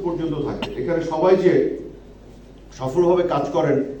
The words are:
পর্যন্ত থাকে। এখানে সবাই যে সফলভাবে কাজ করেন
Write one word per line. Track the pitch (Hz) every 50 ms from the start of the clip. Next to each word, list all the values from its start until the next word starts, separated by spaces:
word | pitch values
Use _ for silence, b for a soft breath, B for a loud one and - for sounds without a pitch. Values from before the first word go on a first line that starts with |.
| -
পর্যন্ত | 170 165 156 160 156 147 143 -
থাকে। | - - - - - - - 127
এখানে | - 165 165 160
সবাই | - 156 160 175 185 190
যে | - - 180 - - - - - - - - - - - - - - - - - - - - - - - - -
সফলভাবে | - 131 147 165 175 175 170 180 180 170
কাজ | - - - - - -
করেন | 165 156 143 135 131 139 - - -